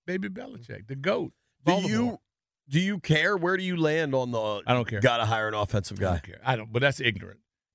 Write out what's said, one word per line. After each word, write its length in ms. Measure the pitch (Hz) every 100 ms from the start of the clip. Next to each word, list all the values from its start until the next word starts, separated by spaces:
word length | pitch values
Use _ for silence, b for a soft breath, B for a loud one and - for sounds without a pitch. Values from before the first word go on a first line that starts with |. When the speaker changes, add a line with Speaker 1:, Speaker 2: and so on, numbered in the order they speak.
| -
Speaker 1:
baby 240 | 185 196
Belichick, 580 | 185 - - 117 101 107
the 80 | 135
goat. 380 | 156 - - - _ _ 143
Speaker 2:
Do 60 |
Speaker 1:
Baltimore. 160 | 190 190
Speaker 2:
you, 300 | 220 240 - _ _ _ _ -
do 100 | 147
you 200 | 190 202
care? 360 | - 156 175 196
Where 220 | 175 190
do 60 |
you 120 | 185 175
land 360 | 156 160 151
on 180 | 135 123
the 300 | 117 107 104 123
Speaker 1:
I 80 |
don't 140 | 123 117
care. 140 | 107
Speaker 2:
gotta 240 | 123 117 110
hire 220 | 110 110
an 60 | 107
offensive 440 | 101 107 - 98
Speaker 1:
I 40 |
don't 100 | 95
Speaker 2:
guy? 60 | 85
Speaker 1:
care. 200 | - - 127
I 100 | 120
don't, 160 | 110
but 100 | 117
that's 180 | 139 135
ignorant. 380 | 123 98 92 - _ _ _